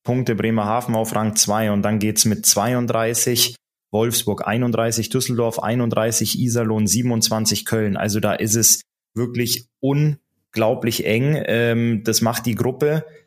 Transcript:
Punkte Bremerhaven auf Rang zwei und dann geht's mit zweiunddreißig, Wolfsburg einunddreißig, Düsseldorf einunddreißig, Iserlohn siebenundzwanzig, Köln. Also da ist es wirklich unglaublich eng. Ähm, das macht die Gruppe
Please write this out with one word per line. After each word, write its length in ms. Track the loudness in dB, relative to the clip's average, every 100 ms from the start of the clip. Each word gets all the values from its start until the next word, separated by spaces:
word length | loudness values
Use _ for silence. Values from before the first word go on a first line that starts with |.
Punkte 300 | -4 -2 0
Bremerhaven 640 | 0 2 0 0 0 0 -2
auf 200 | 0 0
Rang 200 | -2 0
zwei 360 | 0 2 2
und 120 | 2
dann 160 | 2 0
geht's 260 | 0 2 2
mit 200 | 2 2
zweiunddreißig, 1120 | 2 2 0 0 0 0 0 0 0 0 -2 _ _ _
Wolfsburg 560 | 0 0 0 -2 -4 -2
einunddreißig, 640 | 0 0 0 0 -2 -2
Düsseldorf 500 | -2 -2 0 -2 -2
einunddreißig, 800 | -2 0 0 0 0 0 -2 0
Iserlohn 480 | 0 0 0 0 2
siebenundzwanzig, 760 | 2 0 0 0 0 0 -2 -2
Köln. 320 | -2 0 -2
Also 240 | -2 0
da 120 | 0
ist 220 | 0 0 2
es 260 | 2 2 -2 _ _
wirklich 540 | -6 -4 -2 -2 -4 -8 _
unglaublich 1200 | 0 2 2 0 _ _ _ 0 0 2 -2 -2 0
eng. 380 | 2 2 0 0
Ähm, 580 | 0 2 2 2 0
das 180 | 0 0
macht 240 | 0 0 -2
die 100 | -2
Gruppe 500 | -2 0 0 0 -4 -16